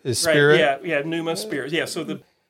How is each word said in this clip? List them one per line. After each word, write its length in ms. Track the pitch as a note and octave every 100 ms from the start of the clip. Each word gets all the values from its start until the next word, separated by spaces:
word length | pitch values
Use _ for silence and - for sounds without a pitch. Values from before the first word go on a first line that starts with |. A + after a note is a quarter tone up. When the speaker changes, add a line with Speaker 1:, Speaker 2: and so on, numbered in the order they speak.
Speaker 1:
is 220 | C#3+ A2+ E3
Speaker 2:
Right, 60 |
Speaker 1:
spirit. 260 | D3+ C#3+ D#3+
Speaker 2:
yeah, 180 | D3+ C3+
yeah, 180 | E3 D3 D3+
pneuma, 300 | E3 E3 E3
spirit. 360 | G#3+ D3 B2+
Yeah, 140 | E3 B2+
so 180 | E3
the, 180 | D3 - _ _ _